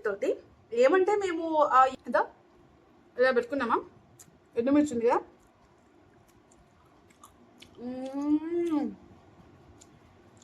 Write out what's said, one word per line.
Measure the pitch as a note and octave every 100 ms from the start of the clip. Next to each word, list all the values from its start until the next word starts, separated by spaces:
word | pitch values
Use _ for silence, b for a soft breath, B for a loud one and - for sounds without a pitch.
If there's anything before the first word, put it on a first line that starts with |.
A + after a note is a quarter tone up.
| G#3+
తోటి. | G3 D#4 C#5+ - _ _ A#3 C4+
ఏమంటే | F#4+ F#4 G#4 F#4+
మేము, | E4 E4 D#4 C#4+ C4
ఆ, | C4 C4 B3+
ఇదో | C4+ - - _ _ _ _ _ _ _ A#3+
ఇలా | C4 A#3+
పెట్టుకున్నామా, | A#3+ C#4 A3+ D#4+ - - _ - - _ _ A#3
ఎండుమిర్చి | B3 D4 D4 A#3
ఉంది | A#3
కదా. | E4 - _ _ _ _ _ _ _ _ _ _ _ _ _ _ _ _ _ _ _ - _ _ _ - - B3
మ్మ్. | B3+ C4 C#4 D4 D4+ E4 F4 E4+ D4 A3+ F#3+ - - - - - - - - - - _ _ - _